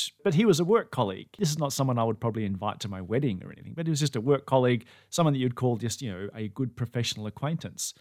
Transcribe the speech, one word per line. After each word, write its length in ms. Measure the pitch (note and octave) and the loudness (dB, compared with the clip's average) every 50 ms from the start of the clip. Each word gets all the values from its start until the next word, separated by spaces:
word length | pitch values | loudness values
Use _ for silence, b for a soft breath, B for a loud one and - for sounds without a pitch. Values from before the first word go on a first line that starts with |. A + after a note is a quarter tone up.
| - - - _ - | -4 -4 -8 _ 0
but 120 | G3+ D#3+ | 2 4
he 100 | D#3 A3+ | 6 6
was 140 | A3+ F3 C#3+ | 6 6 6
a 60 | F3 | 4
work 260 | E3 A3 A3+ - - | 4 4 2 2 0
colleague. 380 | - - A#2+ G2 F#2+ G2+ G#2+ - - - | 0 0 0 0 -2 -4 -10 -16 -4 -2
This 100 | G#3 D#3 | 0 0
is 80 | D3+ D#3 | 0 0
not 160 | D3+ C#3 - | -2 -2 0
someone 240 | - C3+ C3+ B2 A#2+ | 0 2 2 2 2
I 60 | A2+ | 2
would 160 | A2+ A2 - | 0 0 0
probably 260 | - A#2 G#2+ A2+ A2 | -2 -2 -2 -2 -2
invite 340 | G2 G2 F#2 G#2 G#2 - - | -2 -2 -2 -4 -4 -4 -4
to 60 | - G2+ | -8 -8
my 140 | G2 F#2 | -8 -8
wedding 400 | F#2 F2 G#2+ B2+ D3 C3+ G2 F2+ - | -6 -2 -2 0 0 0 -2 -4 -8
or 80 | - | -12
anything, 220 | - - - G2 - | -16 -16 -16 -12 -10
but 120 | D#3+ E3 E3 | -6 -2 -2
he 20 | |
was 100 | D#3+ C#3 | 0 0
just 160 | D3+ C#3 - | 0 0 -2
a 60 | A#2 | -2
work 240 | G#2+ C3+ D3 C3 - | 2 2 2 2 2
colleague, 400 | - C3+ C3+ B2+ B2 B2 A#2 - b b b b b | 2 2 4 6 4 4 2 0 b b b b b
someone 240 | - - E3+ D#3 C#3+ | 0 2 2 4 4
that 60 | C3+ | 2
you'd 160 | B2+ B2+ B2 | 0 0 0
call 220 | - B2+ B2+ A#2+ G#2 | 0 0 0 0 0
just, 240 | A2+ A#2 - - | -2 -4 -4 -6
you 100 | C#3 A#2 | -6 -8
know, 180 | F#2 F2+ G2 G2+ - | -8 -8 -10 -10 -8
a 120 | A2 A2 G#2+ | -8 -8 -8
good 260 | - - C3+ A#2+ - | -4 -4 -4 -4 -4
professional 500 | - B2 - - B2 A#2+ - - A2 G#2+ | -6 -6 -4 -4 -4 -4 -4 -4 -6 -8
acquaintance. 680 | A2 - - - C#3+ E3+ E3 - F#2+ - - - - - b | -10 -8 -6 -4 -4 -4 -4 -6 -10 -10 -10 -10 -10 -10 b